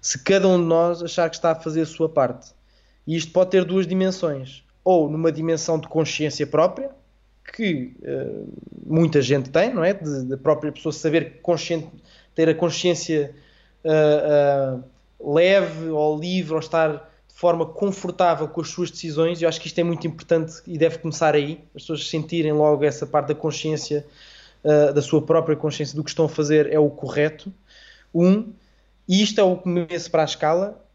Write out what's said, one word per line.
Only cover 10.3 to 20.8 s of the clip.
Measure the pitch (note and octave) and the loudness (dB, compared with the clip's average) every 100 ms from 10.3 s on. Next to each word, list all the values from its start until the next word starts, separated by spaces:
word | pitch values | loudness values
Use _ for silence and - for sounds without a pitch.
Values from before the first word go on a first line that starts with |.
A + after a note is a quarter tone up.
| C3+ | -4
própria | D#3+ D3+ D3+ | 0 0 -2
pessoa | D3 D#3+ | -6 -8
saber | D3 D#3+ D#3+ D#3+ - | -4 0 0 -2 -10
consciente, | - E3 - E3 D#3+ - _ _ _ - | -2 -2 -2 -6 -6 -18 _ _ _ 0
ter | D#3+ | 2
a | D#3+ | 2
consciência, | F3 D#3 F3+ E3+ - D#3 C#3+ - _ _ _ _ | 0 0 -2 -2 -2 -4 -4 -8 _ _ _ _
eh, | D#3+ | 0
eh, | D#3 D3+ D3+ D3 D3 C#3+ C#3 C3+ B2+ B2+ _ _ _ | 4 4 4 4 4 4 2 0 -4 -10 _ _ _
leve | - D3 F3 G3 F3 D#3+ E3 | -2 2 6 4 2 -4 -4
ou | D3+ D3+ D3+ | 0 0 0
livre, | E3+ F#3 D#3 | -2 -4 -2
ou | D#3+ | -4
estar | D#3 E3 D#3+ D3+ - _ _ | -2 0 0 0 -10 _ _
de | _ | _
forma | F3 E3+ D#3+ | 0 2 -2
confortável | - G3+ F#3+ F3+ F3 F3+ D#3 D#3 | -2 -4 -4 -8 0 2 2 -2
com | - | -6
as | D#3+ | -8
suas | - F3 | -6 -6
decisões. | - E3 D3+ E3 F3 | -6 -8 0 0 2
E | E3 | -2
eu | |
acho | D#3+ | -2
que | D#3+ | -8
isto | - | -2
é | |
muito | E3+ E3 E3 | -2 -2 -6
importante | D#3+ - E3 D#3+ - - | -8 -2 0 0 -10 -12
e | |
deve | E3 | 0